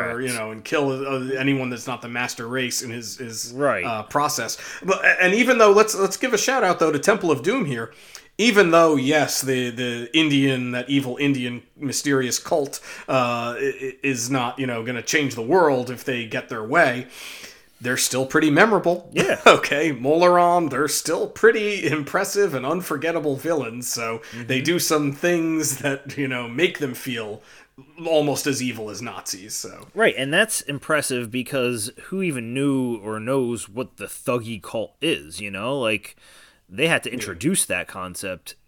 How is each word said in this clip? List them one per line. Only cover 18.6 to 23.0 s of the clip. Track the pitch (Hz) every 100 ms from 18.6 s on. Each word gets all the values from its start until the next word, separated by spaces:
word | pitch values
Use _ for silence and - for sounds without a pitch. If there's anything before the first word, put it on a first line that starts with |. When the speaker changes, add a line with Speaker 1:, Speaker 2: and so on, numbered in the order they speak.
| 220 196 170 180 -
Speaker 1:
Yeah. | - 392 -
Speaker 2:
<laughs> | 233
Okay, | 147 - 143 160
Molaram, | 123 131 160 180 175 175 175 156
they're | 131 147
still | - - 175 208
pretty | - 220 226 208 202 143
impressive | 151 139 180 196 202 196
and | 135 127
unforgettable | 175 175 151